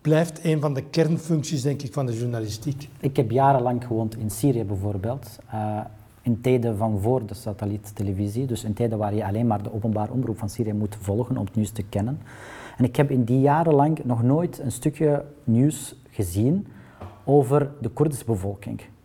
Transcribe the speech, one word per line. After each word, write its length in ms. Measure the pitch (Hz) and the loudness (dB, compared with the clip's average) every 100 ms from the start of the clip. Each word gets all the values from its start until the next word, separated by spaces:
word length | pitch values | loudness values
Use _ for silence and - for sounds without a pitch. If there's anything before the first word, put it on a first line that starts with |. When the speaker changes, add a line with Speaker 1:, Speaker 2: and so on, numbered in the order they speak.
Speaker 1:
blijft 440 | - 156 170 - | 4 4 2 -2
een 160 | 165 156 | 0 0
van 140 | 147 | 0
de 80 | 135 | -2
kernfuncties, 800 | - - 156 165 - 160 135 151 | -2 2 2 2 0 -2 0 -2
denk 200 | 127 139 | -2 -2
ik, 100 | 127 | -4
van 140 | - 127 | -4 -2
de 120 | 113 | -2
journalistiek. 680 | 120 117 107 104 151 135 - - | -2 -4 -4 -6 -6 -6 -10 -6
Speaker 2:
Ik 160 | 139 139 | -2 0
heb 140 | 117 | 2
jarenlang 540 | 120 135 139 123 123 123 | 4 6 6 2 -2 -2
gewoond 300 | 110 113 110 | -2 -2 -4
in 120 | 107 | -6
Syrië 340 | - 147 120 | 0 2 2
bijvoorbeeld, 760 | 104 98 101 101 104 135 - - - | -2 -2 -2 -2 -4 -6 -10 -20 -10
eh, 300 | 110 107 104 107 - - - | -6 -4 -4 -6 -14 -20 -8
in 180 | - 113 | -2 0
tijden 360 | 127 127 117 104 | 2 2 2 0
van 220 | 110 104 | 0 0
voor 260 | 101 131 107 | 0 0 -2
de 80 | |
satelliettelevisie, 1120 | 104 - 101 101 107 - - 101 95 101 107 135 | -10 -8 -6 -6 -6 -10 -8 -4 -2 -2 -2 -4
dus 180 | 110 | -4
in 80 | 110 | -4
tijden 260 | 104 117 107 | -2 -2 0
waar 160 | 104 | -2
je 100 | 104 101 | -2 -2
alleen 200 | 104 120 | 0 0
maar 160 | 104 | 0
de 100 | 104 | -2
openbare 380 | 110 113 107 107 | -4 -2 -2 -2
omroep 260 | 123 120 107 | -2 -4 -4
van 100 | 104 | -6
Syrië 240 | - 110 | -4 -2
moet 240 | 104 104 - | -2 -4 -4
volgen 360 | 98 101 123 131 | -2 -2 0 -2
om 80 | |
het 100 | 104 | -2
nieuws 160 | - 104 | -2 -2
te 120 | - | -4
kennen. 360 | 98 101 107 143 - - - - - - | -6 -2 -2 -4 -10 -18 -18 -18 -18 0
En 60 | |
ik 120 | 123 123 | 0 4
heb 140 | 143 | 2
in 140 | 135 | 4
die 160 | 113 131 | 4 4
jaren 340 | 135 147 165 | 6 4 6
lang 300 | 147 147 156 | 6 4 2
nog 180 | 120 120 | 0 2
nooit 360 | 120 143 175 - | 4 4 2 -4
een 140 | 131 | -6
stukje 520 | - 156 151 156 147 - - | -2 -2 2 2 2 -2 -10
nieuws 500 | - 113 139 151 - - - | 2 4 4 2 -10 -16 -20
gezien 560 | - 95 87 117 185 208 - - - - - | -4 -2 2 2 2 -2 -14 -20 -16 -16 -12
over 460 | - 143 123 143 139 - | 4 4 6 2 2 -4
de 80 | 113 | -8
Koerdische 360 | - 151 143 | 0 0 0
bevolking. 560 | - 107 95 101 - 110 - - | -2 -2 -2 -8 -10 -10 -12 -20